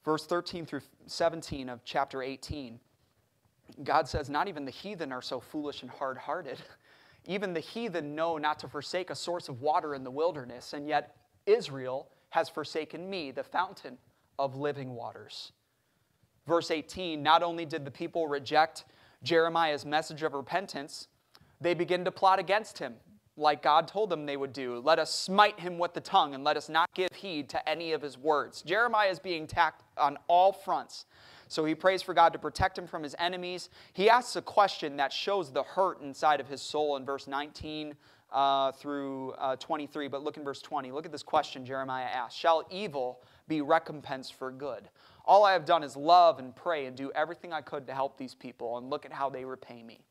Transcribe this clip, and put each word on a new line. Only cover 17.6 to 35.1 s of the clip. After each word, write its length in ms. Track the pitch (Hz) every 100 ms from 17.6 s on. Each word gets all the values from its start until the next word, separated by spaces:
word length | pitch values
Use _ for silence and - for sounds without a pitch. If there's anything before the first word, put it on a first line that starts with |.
| 160
did 180 | 160
the 60 | 139
people 380 | - 170 170 160
reject 560 | 143 123 151 160 - - _ _ _
Jeremiah's 600 | 120 165 165 165 165 147
message 380 | 143 151 160 151
of 120 | 151
repentance, 760 | 139 123 175 196 143 147 - - _ _ _ _ _
they 140 | 160
begin 300 | 170 165 180
to 80 | 180
plot 260 | - 190 190
against 400 | 175 202 220 -
him, 220 | 139 113 _ - _ -
like 240 | 151 147
God 280 | 156 151 160
told 220 | 196 214
them 160 | 160 147
they 100 | 139
would 160 | 139
do. 260 | 127 127 120
"Let 220 | 135 165
us 120 | 156
smite 460 | - - 196 208 208
him 220 | 175 170
with 140 | 170
the 60 | 170
tongue, 320 | - 190 151
and 120 | 135
let 120 | 143 156
us 120 | -
not 260 | 160 175
give 160 | - 185
heed 380 | - 196 156 135
to 200 | 160 -
any 240 | 156 170
of 100 | 156
his 140 | 143 127
words." 460 | 143 147 117 -
Jeremiah 460 | 147 202 240 220 202
is 100 | 175
being 240 | 190 165
attacked 400 | 156 - 160 - _ -
on 200 | 143 143 -
all 240 | 175 190
fronts. 540 | 196 - 160 - - - - - - -
So 160 | -
he 120 | 156 156
prays 260 | 190 190
for 100 | -
God 200 | 170 165
to 80 | 156
protect 360 | 156 - 190 190
him 120 | 175
from 160 | 175
his 100 | 147 156
enemies. 500 | 175 180 180 180 - - -
He 180 | - 202
asks 240 | 240 240
a 80 | 180
question 540 | - - 196 - 156 143
that 160 | 135